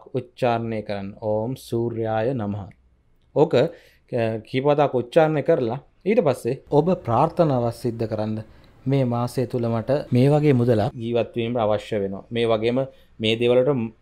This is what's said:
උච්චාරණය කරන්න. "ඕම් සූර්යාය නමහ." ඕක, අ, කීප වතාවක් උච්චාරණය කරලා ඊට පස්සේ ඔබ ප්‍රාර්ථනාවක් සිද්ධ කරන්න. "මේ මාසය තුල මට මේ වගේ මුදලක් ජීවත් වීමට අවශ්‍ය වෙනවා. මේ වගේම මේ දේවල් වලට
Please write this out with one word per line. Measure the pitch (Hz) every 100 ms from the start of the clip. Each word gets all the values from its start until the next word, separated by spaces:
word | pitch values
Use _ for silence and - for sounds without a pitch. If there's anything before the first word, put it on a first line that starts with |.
| -
උච්චාරණය | 127 123 - 123 117 113 110
කරන්න. | 107 101 98 -
"ඕම් | 107 107 113 131
සූර්යාය | - 117 117 113 110 110 113
නමහ." | 135 101 101 95 - _ _ _ _ _ 131
ඕක, | 156
අ, | 123 151 - _ _ _ 123 113 110
කීප | 107 131
වතාවක් | 139 147 139
උච්චාරණය | 127 117 165 156 151
කරලා | 147 165 117 135 - _
ඊට | 180 226
පස්සේ | 160 127 - 135 -
ඔබ | 143 160 180
ප්‍රාර්ථනාවක් | - 117 160 - 160 127 117
සිද්ධ | - 123 113 110
කරන්න. | 110 107 110 - - - -
"මේ | 127 139 123
මාසය | 120 120 - 117
තුල | 127 117
මට | 117 107 143 -
මේ | 123 139
වගේ | 147 147
මුදලක් | 123 120 117 104
ජීවත් | 127 113 117 107
වීමට | 113 113 120
අවශ්‍ය | 104 104 - 107
වෙනවා. | 98 95 -
මේ | 117 117
වගේම | 110 113 123 131 - _ -
මේ | 110 113
දේවල් | 120 127
වලට | 127 135 113 -